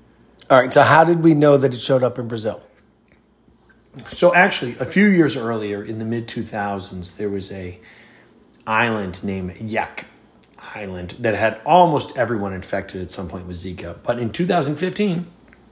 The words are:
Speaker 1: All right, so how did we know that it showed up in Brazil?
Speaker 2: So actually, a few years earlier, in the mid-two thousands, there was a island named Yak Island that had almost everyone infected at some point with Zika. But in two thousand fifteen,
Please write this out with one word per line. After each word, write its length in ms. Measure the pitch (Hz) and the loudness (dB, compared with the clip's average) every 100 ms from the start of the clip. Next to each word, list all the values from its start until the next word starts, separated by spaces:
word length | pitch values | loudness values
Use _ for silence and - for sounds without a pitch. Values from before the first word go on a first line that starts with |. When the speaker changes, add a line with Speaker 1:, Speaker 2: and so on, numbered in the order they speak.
| _ _ _ - - | _ _ _ -8 4
Speaker 1:
All 80 | 135 | 4
right, 120 | 127 | 6
so 100 | 147 | 6
how 200 | 117 151 | 6 6
did 220 | 165 170 | 6 6
we 100 | 165 | 4
know 220 | 151 147 143 | 6 6 6
that 180 | 131 | 4
it 60 | 120 | 0
showed 220 | - 131 | 0 2
up 140 | 123 123 | 0 -2
in 100 | 113 | -8
Brazil? 340 | 117 107 - - _ _ _ _ _ _ _ _ _ _ _ _ - - | -6 -6 -8 -12 _ _ _ _ _ _ _ _ _ _ _ _ -20 -12
Speaker 2:
So 280 | - 175 | 2 4
actually, 380 | 175 196 - 123 - | 6 4 2 -4 -6
a 40 | |
few 220 | 123 185 208 | -2 4 4
years 300 | 180 147 127 | 6 2 0
earlier, 460 | 113 113 104 101 | -4 -4 -4 -6
in 160 | 110 110 | -8 -8
the 60 | |
mid-two 380 | 110 117 117 120 | -4 -6 -6 -10
thousands, 760 | 107 110 101 101 90 92 87 - | -8 -6 -4 -6 -10 -12 -12 -8
there 120 | 104 | -6
was 240 | 98 92 | -6 -8
a 260 | 95 90 90 - - - _ _ _ _ _ - | -12 -12 -16 -20 -20 -20 _ _ _ _ _ -4
island 560 | 110 117 110 95 87 | 0 0 -2 -6 -8
named 340 | 101 95 90 90 | -6 -6 -8 -10
Yak 460 | 110 110 - - - _ _ _ _ - - | -6 -6 -6 -10 -20 _ _ _ _ -20 -18
Island 400 | 107 101 92 90 - | -12 -10 -10 -12 -4
that 140 | 120 | -2
had 260 | 98 110 - | 0 0 -2
almost 520 | - 175 175 139 - - | 2 4 6 2 -4 -4
everyone 360 | 113 113 101 | -2 -2 -4
infected 480 | 92 - 98 95 95 | -8 -6 -8 -6 -10
at 100 | 87 | -10
some 160 | - 87 | -10 -10
point 180 | 92 87 | -12 -12
with 100 | 87 | -10
Zika. 400 | 92 87 85 85 | -10 -12 -14 -8
But 160 | - 120 | -4 -4
in 120 | 113 | -4
two 140 | - 180 | -2 0
thousand 300 | 175 147 147 | 0 0 -2
fifteen, 500 | 180 185 208 170 175 - _ _ _ | -4 -2 -2 -2 -6 -16 _ _ _